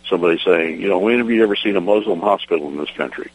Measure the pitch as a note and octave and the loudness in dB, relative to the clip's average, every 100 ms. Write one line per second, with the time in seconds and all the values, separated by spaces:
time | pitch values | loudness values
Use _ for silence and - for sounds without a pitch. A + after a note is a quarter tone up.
0 | - F#2 E2+ E2 G2 E2+ E2 E2 G2 F2+ | -2 0 2 2 2 2 0 -4 -2 0
1 | G#2+ A#2+ A#2 A2+ G#2+ G2+ G#2+ G2 F2+ G#2 | 2 2 2 2 4 2 0 0 2 0
2 | G#2 E2+ G2+ G2 - E2 D2 C#2+ D2 - | 2 -2 0 0 0 -4 -4 -8 -8 -6
3 | C2+ - - | -8 -8 -16